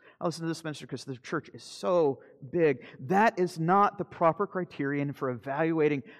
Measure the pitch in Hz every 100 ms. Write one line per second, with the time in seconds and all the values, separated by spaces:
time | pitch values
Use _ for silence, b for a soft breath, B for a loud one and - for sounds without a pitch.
0 | b b 175 165 165 160 160 143 - 131
1 | - 123 - 160 - - - - 202 175
2 | 147 127 B B 131 175 156 127 B B
3 | 131 185 226 - 180 165 160 196 202 -
4 | - - 165 156 202 185 175 - 139 143
5 | 143 131 135 120 139 139 165 165 151 143
6 | -